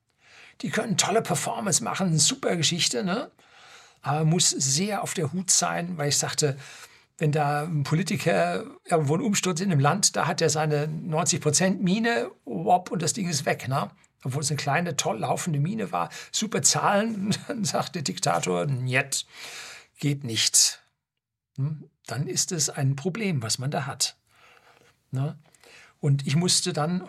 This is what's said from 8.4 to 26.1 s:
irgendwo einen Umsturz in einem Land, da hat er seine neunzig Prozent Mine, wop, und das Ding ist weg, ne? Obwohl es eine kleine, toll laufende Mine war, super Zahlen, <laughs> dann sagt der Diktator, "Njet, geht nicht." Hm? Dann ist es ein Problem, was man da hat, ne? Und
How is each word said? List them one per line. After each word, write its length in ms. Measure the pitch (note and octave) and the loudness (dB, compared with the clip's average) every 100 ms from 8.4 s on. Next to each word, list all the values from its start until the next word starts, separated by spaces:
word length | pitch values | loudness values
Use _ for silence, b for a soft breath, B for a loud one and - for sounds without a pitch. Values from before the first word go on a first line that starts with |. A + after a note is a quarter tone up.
| E3+ F3+ - - | 2 0 -6 -12
irgendwo 320 | - E3+ C#3+ E3 | 0 2 2 2
einen 60 | |
Umsturz 380 | B3+ G3+ F#3 D#3+ | 2 0 0 0
in 100 | G3+ | 2
einem 100 | D#3 | 4
Land, 360 | C3+ F#3 - G3 | 4 4 2 2
da 100 | E3+ | 0
hat 140 | - | 2
er 80 | D#3+ | 2
seine 400 | D#3 D#3 D3 D3+ | 2 2 0 0
neunzig 540 | D#3 D3+ D#3 E3+ - | -4 -4 -2 0 0
Prozent 400 | D3+ D3 F#3 G3 | 2 2 2 2
Mine, 480 | F#3+ G3+ A#3 A#3 B3 - - | 2 2 2 0 -2 -8 -8
wop, 440 | G#3 F#3+ - - | -4 4 4 2
und 120 | A#3 | -4
das 100 | E3 | -2
Ding 160 | - F3 | -2 -2
ist 160 | D3 | -2
weg, 240 | - C#3+ - | -2 -4 -2
ne? 220 | C3+ G3+ - b _ | -2 -4 -8 b _
Obwohl 180 | C#3 C3 | -6 -2
es 100 | D#3 | -2
eine 60 | D3+ | -2
kleine, 400 | - D3 F3 C#3+ | 0 0 0 -2
toll 220 | D#3 G#3+ | -4 -2
laufende 400 | C#3 D3 F3+ C#3+ | -2 -2 0 0
Mine 340 | D3 A3 G3 | 0 -2 -4
war, 160 | F3 E3 B B | -2 -4 B B
super 300 | - G#3+ - | -4 -2 0
Zahlen, 720 | - - D#3 G3+ A3+ G#3+ G3+ D#3+ | 2 2 4 2 2 -2 -2 -2
<laughs> 80 | - | -4
dann 180 | C#4 F3+ | -4 -2
sagt 280 | - - | -2 -2
der 80 | F3 | -4
Diktator, 600 | C#3+ F3+ - E3+ E3+ F3+ | -6 -2 0 0 0 0
"Njet, 640 | E3 B2+ B2+ C3 C#3 - - B B B B B B - | 0 -2 0 0 0 -4 -8 B B B B B B -4
geht 260 | D3 C#3+ | -2 0
nicht." 560 | C3 A2 - - - - _ _ _ _ _ _ _ - | -2 0 2 4 4 0 _ _ _ _ _ _ _ -6
Hm? 260 | C#3 D3+ - _ - | -4 -4 -12 _ -10
Dann 220 | A#2 E3+ | -6 -4
ist 220 | F3+ - | -2 -2
es 200 | F3 - | 0 -2
ein 260 | - C3+ C#3 | 0 0 0
Problem, 460 | F#3 F3+ G3+ D3+ | -2 -2 -2 -2
was 160 | A2 - | -2 -4
man 120 | C3 | -2
da 140 | E3+ | -2
hat, 320 | C3 - - - _ b b b b b b b _ | -4 -4 -4 -6 _ b b b b b b b _
ne? 280 | C3 C#3+ - - B B B B B | -4 -4 -6 -18 B B B B B
Und 280 | D3+ | 2